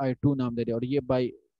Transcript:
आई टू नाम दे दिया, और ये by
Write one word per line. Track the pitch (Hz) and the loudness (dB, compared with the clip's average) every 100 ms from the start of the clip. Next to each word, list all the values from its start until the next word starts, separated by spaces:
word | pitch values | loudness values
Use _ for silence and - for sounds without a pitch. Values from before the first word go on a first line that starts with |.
आई | 135 | -2
टू | 123 147 135 | 0 2 2
नाम | 123 120 | 0 -2
दे | 117 | -2
दिया, | 113 | -2
और | 123 | -2
ये | 143 127 | -2 0
by | 127 120 - _ | 0 0 -6 _